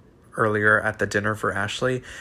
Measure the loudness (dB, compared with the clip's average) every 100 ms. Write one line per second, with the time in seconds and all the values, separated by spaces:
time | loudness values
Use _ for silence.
0 | -20 -20 -10 0 0 4 4 4 2 -2
1 | 0 0 0 -2 -2 -2 -4 -2 -2 -2
2 | -8 -16